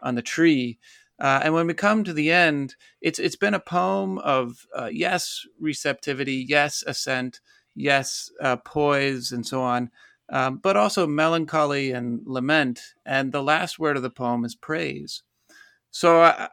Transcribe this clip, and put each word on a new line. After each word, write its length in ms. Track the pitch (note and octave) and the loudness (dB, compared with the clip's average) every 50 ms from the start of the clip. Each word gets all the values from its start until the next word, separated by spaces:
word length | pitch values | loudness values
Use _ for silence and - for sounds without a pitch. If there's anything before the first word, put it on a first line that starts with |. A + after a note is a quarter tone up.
on 140 | - C3+ B2 | -6 -4 -4
the 80 | A#2+ A#2 | -4 -4
tree. 560 | - - - E3 E3 D3+ C3 B2 A#2+ A2+ _ _ - - _ _ _ _ - | -4 0 4 4 4 6 4 0 -4 -6 _ _ -20 -20 _ _ _ _ -4
Uh, 200 | C3 C#3 C3+ C#3 C#3+ | 0 2 2 2 2
and 100 | D#3 D#3+ | 2 2
when 120 | E3 E3+ E3 | 2 0 0
we 60 | D#3+ | -2
come 300 | - G3+ G#3 G#3+ A3 G3+ | 0 2 2 2 2 0
to 100 | F#3+ D#3+ | -2 -2
the 180 | D3+ D3+ D#3 | 0 0 2
end, 440 | E3+ F3+ F3 D#3+ D3 C#3+ C#3 C3 - _ _ - _ _ | 4 4 4 4 2 0 -2 -4 -8 _ _ -20 _ _
it's, 160 | - E3 D#3+ - | -4 -4 -2 0
it's 160 | - E3+ - | -2 -4 -2
been 180 | - G3 G#3 G#3 | 0 0 0 0
a 40 | F#3+ | -2
poem 580 | - - F3 F3+ F#3 F#3 G3 G3 G3 F#3+ F#3+ F#3 | -4 -2 -2 0 0 2 0 0 -2 -4 -6 -4
of, 480 | - D3 C#3 C3 B2+ A#2+ A#2+ - - _ - | -2 0 0 0 0 -2 -6 -14 -20 _ -10
uh, 140 | - B2 A2 | -8 -8 -6
yes, 540 | - - F3 F3+ F#3 F3 - - - - - - _ - | -4 -2 -2 0 0 -2 -2 -4 -8 -10 -14 -16 _ -8
receptivity, 840 | D#3+ D#3 C#3 - - D3 C3+ - - D3 C3+ B2+ C#3 C#3 C3 C3 B2+ B2+ | -6 -6 -4 -4 -4 -4 -4 -4 -4 -6 -4 -4 -2 -4 -4 -4 -2 2
yes, 360 | D3 D3 D3 D3 - - - | 2 2 2 2 -2 -6 -8
assent, 540 | C#3 C#3 - - C3+ C3 B2+ B2+ B2+ - - _ _ _ _ _ _ _ | -6 -6 -6 -4 -4 -2 -2 -2 -6 -8 -12 _ _ _ _ _ _ _
yes, 540 | - - C#3 C#3 C#3 C3 - - - - - _ - | -6 0 2 2 2 2 -2 -8 -10 -12 -14 _ -4
uh, 140 | - C3 B2 A#2+ | -2 -2 -2 -2
poise, 720 | _ - - D3+ D3 D3 C#3+ C#3 C#3 C#3 C3+ B2+ A#2+ - | _ -6 -2 0 2 2 2 2 2 0 -2 -4 -6 -8
and 140 | B2+ A#2+ A2+ | -6 -6 -8
so 160 | - C3 C3 | -4 -4 -2
on, 280 | B2+ B2 - A#2 B2 B2 _ _ - - _ _ _ - | 0 0 0 -2 -2 -6 _ _ -20 -20 _ _ _ -6
um, 280 | - C3+ C3 C3 C3 - | -2 -2 -2 -2 -2 -2
but 200 | - F#3+ G3 G#3 | 0 2 4 4
also 300 | G#3+ G3+ - G3 F3 D3+ | 2 2 2 0 0 0
melancholy 840 | D3 D3+ D#3 E3 E3 E3 D#3+ C#3+ D#3+ D#3 D3+ C#3+ C#3+ C#3 C#3 C3 | 2 2 2 2 2 0 -2 0 0 0 2 2 0 -2 -2 -2
and 300 | B2+ B2 A#2+ A#2+ A#2 A2+ G#2+ | -4 -4 -4 -4 -6 -6 -6
lament. 540 | - C3 C3 B2 C#3 D#3 D#3 C#3+ B2+ A#2+ - - - _ _ - | -6 -6 -4 0 2 2 2 2 0 -2 -6 -10 -20 _ _ -10
And 260 | C#3 C3+ C3+ C3+ C3 | -4 -2 -2 -2 -2
the 100 | C3+ C#3+ C3+ | -4 -4 0
last 360 | C#3+ D3+ D#3+ F3+ E3 - - | 2 2 2 0 -4 -6 -4
word 180 | D#3+ D3+ C#3+ C#3 | -2 -2 0 0
of 60 | B2+ | -4
the 80 | B2 | -6
poem 340 | - - B2 A#2+ A#2+ A#2+ A#2 | -8 -4 -2 -2 -2 -2 -2
is 80 | A#2 A#2 | -4 -6
praise. 680 | _ - - D#3 E3+ E3 C#3 C3+ C#3+ C#3+ C#3+ - - _ _ _ _ _ _ - - - _ _ _ _ _ | _ -8 -6 -6 -4 -4 -6 -6 -8 -12 -12 -14 -16 _ _ _ _ _ _ -20 -20 -20 _ _ _ _ _
So 320 | - - - E3+ E3+ E3 | -10 2 4 6 8 8
I, 280 | E3+ E3 - - - - | 8 8 6 4 -4 -10